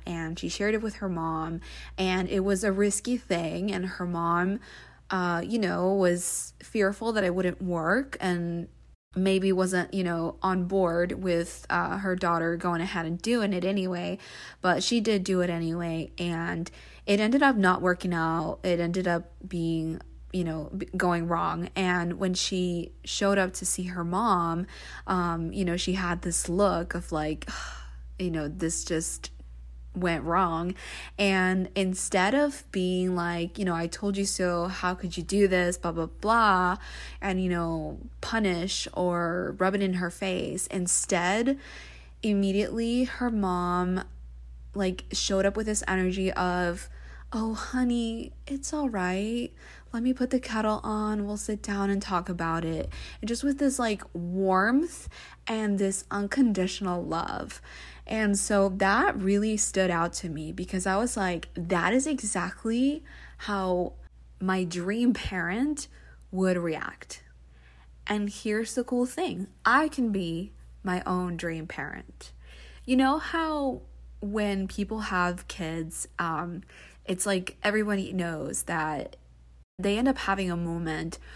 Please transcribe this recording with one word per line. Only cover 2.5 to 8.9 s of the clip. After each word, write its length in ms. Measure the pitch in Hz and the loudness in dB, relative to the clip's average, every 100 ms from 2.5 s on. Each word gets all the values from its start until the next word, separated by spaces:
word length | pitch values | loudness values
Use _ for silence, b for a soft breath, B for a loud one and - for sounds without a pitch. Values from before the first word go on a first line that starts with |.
| 190 | 2
a 80 | 208 | 2
risky 460 | 190 202 202 240 247 | 2 2 2 -2 -2
thing, 520 | - 170 165 170 202 | 0 0 0 -2 -2
and 160 | 180 185 | -2 -4
her 200 | 185 180 | -4 -4
mom, 560 | 170 170 170 185 202 B B B B - | 0 2 4 2 -2 B B B B -4
uh, 320 | 185 180 170 180 | -2 0 0 -2
you 140 | 226 | 0
know, 340 | 175 175 180 | 2 2 2
was 600 | 196 180 175 180 - - - | 4 4 4 0 -4 -6 -12
fearful 480 | - 220 196 202 226 | -4 2 2 2 -2
that 140 | 214 185 | 2 2
it 100 | 180 | 2
wouldn't 260 | 180 180 | 0 0
work 540 | 185 170 160 226 277 - | -2 0 2 2 0 -2
and 480 | 185 175 170 170 - - - | 0 0 0 -4 -6 -12 -20